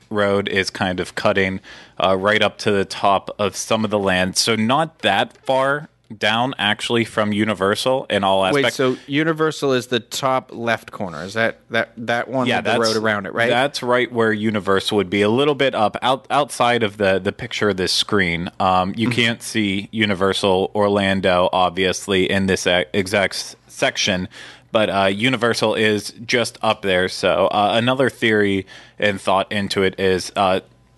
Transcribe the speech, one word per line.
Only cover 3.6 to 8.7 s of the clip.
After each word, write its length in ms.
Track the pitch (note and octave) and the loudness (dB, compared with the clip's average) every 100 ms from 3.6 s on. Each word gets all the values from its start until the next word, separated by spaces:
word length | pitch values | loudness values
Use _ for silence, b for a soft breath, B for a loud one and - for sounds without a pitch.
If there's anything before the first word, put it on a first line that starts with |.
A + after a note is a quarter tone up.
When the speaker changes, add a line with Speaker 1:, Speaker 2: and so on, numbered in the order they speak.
| - A2 G#2+ | -2 -2 0
Speaker 1:
of 60 | |
the 80 | G#2 | 0
land. 360 | F#2+ F#2 F#2 - | 2 0 0 0
So 200 | A#2 A2 | 0 0
not 440 | A2 C#3+ E3 - | 2 0 0 -2
that 380 | G#2 G2+ B2 - - | 0 0 -2 -6 -2
far 440 | C3 C3+ D3 D#3+ _ - G#2+ | 0 0 -2 -8 _ -20 -2
down, 380 | G#2+ A2+ B2+ - | 0 0 -2 -2
actually, 480 | G#2 A2 - A#2 A2 | -2 -2 0 0 0
from 260 | A#2 G#2 | -2 -2
Universal 720 | G#2 G#2+ F#2 G2 G#2+ C3 C3 - | 0 0 0 0 0 0 -2 0
in 180 | G2+ | 0
all 180 | G2 F#2+ | 2 2
Speaker 2:
Wait, 240 | F#2+ C#3+ | 2 2
Speaker 1:
aspects. 120 | A#2+ | 0